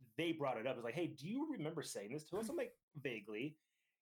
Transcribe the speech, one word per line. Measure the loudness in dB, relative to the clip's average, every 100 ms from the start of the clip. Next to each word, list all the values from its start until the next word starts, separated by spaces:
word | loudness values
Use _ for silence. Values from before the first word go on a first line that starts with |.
| -10 0
they | 2
brought | 4 2 2
it | 2
up. | 2
It's |
like, | 0
"Hey, | 2 0
do | 0 -2
you | 0 0
remember | 0 0 0
saying | -2 -2 -2
this | -4 -2
to | -2
us?" | 0
I'm | 0
like, | -2 -4 _ -4
"Vaguely." | -2 -2 -2 -2 -2 -4 _ _ _ _